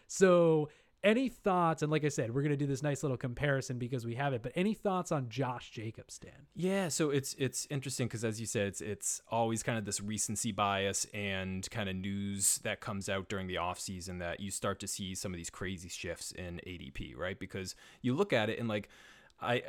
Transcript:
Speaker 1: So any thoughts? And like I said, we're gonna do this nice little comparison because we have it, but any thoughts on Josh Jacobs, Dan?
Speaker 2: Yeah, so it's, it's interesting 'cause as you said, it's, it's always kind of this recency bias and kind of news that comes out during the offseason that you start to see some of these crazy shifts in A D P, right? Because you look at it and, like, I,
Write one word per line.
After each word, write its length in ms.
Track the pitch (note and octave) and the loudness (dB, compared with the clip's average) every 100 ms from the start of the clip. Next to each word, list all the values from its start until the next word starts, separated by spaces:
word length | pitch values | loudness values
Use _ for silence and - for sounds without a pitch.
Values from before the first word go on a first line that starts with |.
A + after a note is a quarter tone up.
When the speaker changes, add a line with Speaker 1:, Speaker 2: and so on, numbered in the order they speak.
| - | -6
Speaker 1:
So 640 | - F#3+ F3 E3 D#3 D3+ - _ _ | 6 8 10 8 6 2 -4 _ _
any 240 | G3+ A3+ C4 | 4 4 2
thoughts? 540 | - G3+ F3+ E3 D#3 | 0 2 4 4 4
And 100 | D3+ | 2
like 120 | D#3 | 4
I 40 | D3 | 2
said, 260 | D3+ A#2 | 0 0
we're 80 | C3 | 2
gonna 140 | D3 C#3 | 2 2
do 100 | C#3+ | 2
this 160 | C3+ | 2
nice 220 | D3 C3+ | 0 0
little 140 | D3 B2 | 0 0
comparison 600 | C3 A#2+ C#3+ C3+ - B2 | -2 0 2 2 0 -4
because 260 | B2 B2+ | -2 -2
we 120 | A#2 A#2 | -2 -2
have 160 | C#3+ | 0
it, 100 | B2 | 0
but 80 | B2 E3+ | -2 0
any 180 | G3+ | 2
thoughts 380 | G#3 G#3 F#3 E3+ | 2 0 0 0
on 160 | D3+ B2 | -2 -2
Josh 420 | A2+ B2+ A#2+ - | -2 -2 -2 -8
Jacobs, 480 | - A2 - - - | -8 -8 -8 -14 -16
Dan? 140 | - - - - | -18 -20 -14 -2
Speaker 2:
Yeah, 320 | F3+ G3 F3 | 0 2 2
so 220 | - D3+ | 2 2
it's, 240 | C#3 C3 - | 2 0 -2
it's 260 | C3 - - | -2 -2 -4
interesting 380 | C#3+ C3+ - A#2 | -4 -4 -2 -2
'cause 160 | A2 | 0
as 160 | A2+ A2 | -2 -2
you 60 | A2 | -2
said, 200 | A#2 G2+ | 0 0
it's, 140 | - | -2
it's 420 | F2 G2 - - - | -6 -4 -4 -4 -2
always 340 | A2+ A#2 A2+ | 0 2 2
kind 160 | - A2+ | 0 -2
of 60 | |
this 160 | G2+ G2+ | -2 -4
recency 500 | G2+ G#2+ - G#2 A#2 | -2 -2 -2 -2 -2
bias 560 | G2+ G2+ G2 G2 F#2+ - | 2 2 4 2 0 -4
and 560 | G#2+ G2+ F#2+ F#2+ F#2 - | -4 -2 -2 -2 -4 -4
kind 180 | A#2 G2 | -4 -2
of 60 | |
news 640 | F#2 G2 G2+ G2+ G2 G2 - | -2 -2 -2 -2 2 2 2
that 160 | A2 G2+ | -2 -4
comes 280 | - G2 G2 | -6 -6 -2
out 200 | G2 F#2 | -4 -2
during 180 | G2+ F#2 | -4 -2
the 80 | |
offseason 640 | F2 F2 F2 - F2+ F2+ F2+ | -2 -2 -4 -6 -8 -6 -6
that 220 | F2 - | -6 -6
you 100 | G2 | -6
start 300 | - G2+ F#2+ | -4 -2 -2
to 80 | G2+ | -4
see 260 | - F#2+ | -6 -6
some 180 | F#2 G2+ | -4 -6
of 40 | F2 | -6
these 140 | E2+ | -8
crazy 380 | - F#2 F#2 F2+ | -6 -6 -6 -8
shifts 420 | - F2 E2 - | -8 -6 -6 -8
in 280 | - F2+ E2+ - | -8 -8 -8 -10
A 100 | F2 | -12
D 140 | D2 | -10
P, 240 | - E2 | -10 -8
right? 240 | A#1+ F2+ G2 | -6 -4 -4
Because 380 | F#2+ G2+ F#2 - - - | -6 -6 -8 -10 -16 -4
you 100 | A#2+ | 0
look 200 | C#3 G3+ | 2 4
at 180 | A#2+ G#2+ | 4 2
it 80 | - | 0
and, 80 | A2+ | -2
like, 220 | G#2+ - - - - - - | -2 -4 -16 -20 -20 -20 -8
I, 240 | G2+ B2 | 0 0